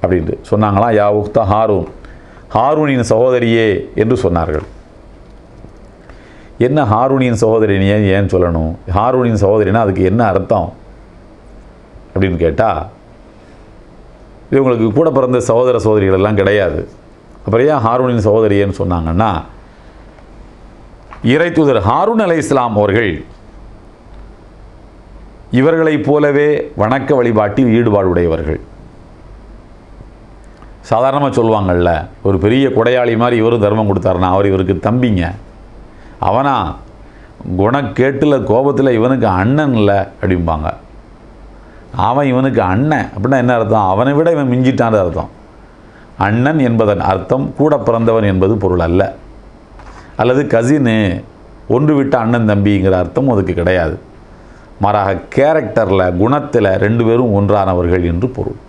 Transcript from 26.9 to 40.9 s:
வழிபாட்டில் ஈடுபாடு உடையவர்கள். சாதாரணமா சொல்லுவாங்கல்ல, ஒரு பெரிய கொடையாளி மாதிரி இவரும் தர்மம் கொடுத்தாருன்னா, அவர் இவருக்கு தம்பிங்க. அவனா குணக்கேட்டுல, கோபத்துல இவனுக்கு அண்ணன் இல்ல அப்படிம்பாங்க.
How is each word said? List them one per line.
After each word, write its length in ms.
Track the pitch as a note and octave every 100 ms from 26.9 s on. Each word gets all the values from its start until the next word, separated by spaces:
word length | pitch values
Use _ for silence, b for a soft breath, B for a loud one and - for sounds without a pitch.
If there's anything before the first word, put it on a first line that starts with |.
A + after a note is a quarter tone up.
| C3+ A#2+ C#3+
வழிபாட்டில் 520 | A#2+ A2 G#2 F#2+ B2+
ஈடுபாடு 420 | A2 A#2 G2+ F#2+
உடையவர்கள். 500 | F2 F2 D#2+ D2+ D#2 - - - - - - - - - - - - - - - - - - - - - - -
சாதாரணமா 400 | A2+ C3 C#3 C#3+
சொல்லுவாங்கல்ல, 760 | - A2+ G#2+ F#2+ F2 F2 D#2+ - -
ஒரு 160 | G2 G2
பெரிய 300 | G2+ B2 C3+
கொடையாளி 500 | - A2+ B2 A#2+ A2+
மாதிரி 200 | A#2+ A#2+
இவரும் 240 | A2 A#2
தர்மம் 260 | G2+ G#2+ G#2
கொடுத்தாருன்னா, 420 | F#2+ E2+ F2+ F2+
அவர் 160 | F#2 G2+
இவருக்கு 460 | F#2+ F#2 F2+ G#2+
தம்பிங்க. 400 | A#2+ B2 G2+ E2 F#2+ - - - - - B B B
அவனா 560 | - G#2+ C#3 B2+ E2 - - - B B B B - F#2
குணக்கேட்டுல, 840 | G2+ C3+ C3 - C3 C#3 D3+ C#3
கோபத்துல 460 | G#2 A2 C#3 C#3 C3+
இவனுக்கு 380 | A#2 A#2+ C3 A2
அண்ணன் 460 | F#2 G2+ C#3+ D3+
இல்ல 380 | A#2 G#2 G2+ G2 -
அப்படிம்பாங்க. 520 | G2+ F#2 E2 D#2+ D#2 - -